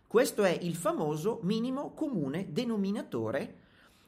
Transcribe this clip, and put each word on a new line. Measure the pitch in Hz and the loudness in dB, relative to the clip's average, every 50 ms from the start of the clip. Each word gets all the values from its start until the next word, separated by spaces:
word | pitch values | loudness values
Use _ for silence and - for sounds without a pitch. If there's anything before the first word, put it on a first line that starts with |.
| _ - | _ 2
Questo | - 226 269 - - - 208 | 4 4 4 4 4 2 2
è | 185 165 - | 4 2 2
il | - 175 165 | 0 -4 -4
famoso | - - 294 339 311 170 147 147 156 156 208 240 - - | -2 0 0 0 0 0 0 0 0 0 -2 -2 0 0
minimo | 175 - 226 226 262 262 269 294 - - | 0 0 0 0 -2 -2 -4 -4 -6 -6
comune | - 311 294 269 185 143 131 135 170 202 165 147 | -4 -4 -2 0 0 0 0 -2 -2 -4 -2 -2
denominatore | 156 254 240 226 208 196 190 202 240 - - - 120 113 110 113 139 175 - - - - - - - - - _ _ _ | -2 0 0 2 0 0 0 0 -2 -4 -4 -4 -2 -2 0 -2 -2 -4 -6 -10 -16 -20 -20 -20 -20 -20 -20 _ _ _